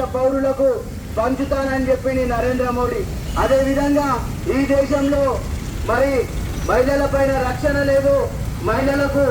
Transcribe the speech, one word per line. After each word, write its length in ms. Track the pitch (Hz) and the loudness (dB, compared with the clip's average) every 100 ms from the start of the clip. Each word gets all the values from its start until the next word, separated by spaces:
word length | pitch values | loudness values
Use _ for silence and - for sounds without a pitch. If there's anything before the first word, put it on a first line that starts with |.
| 254 | -4
పౌరులకు 520 | 254 262 277 269 262 269 233 - - - 214 | 0 0 2 0 2 2 0 -4 -10 -6 -2
పంచుతానని 680 | 240 262 277 277 269 262 262 | -2 -2 -2 -2 0 -2 0
చెప్పింది 340 | 254 262 262 247 | 0 0 -2 0
నరేంద్ర 380 | 247 247 254 247 247 | 0 0 0 -2 0
మోడీ. 240 | 240 214 - - - - | -2 -2 -4 -6 -4 -2
అదేవిధంగా 680 | 220 269 269 277 285 285 285 233 - - - 254 | 2 4 2 0 2 2 2 -2 -4 -4 -2 0
ఈ 20 | 277 | 2
దేశంలో 500 | 277 277 285 277 285 269 233 - - - - - | 2 2 0 2 2 2 0 -4 -6 -6 -6 -2
మరి 200 | 233 277 262 - - - - - | 2 2 2 -2 -4 -4 -4 0
మహిళల 360 | 220 254 277 285 | 2 2 2 0
పైన 180 | 277 277 269 254 | 2 2 0 -2
రక్షణ 300 | 262 302 285 277 | 0 0 2 2
లేదు, 240 | 269 277 277 240 - - - 190 | 4 4 2 0 -4 -6 -4 -2
మహిళలకు 540 | 233 269 277 277 277 269 | 0 0 2 0 2 2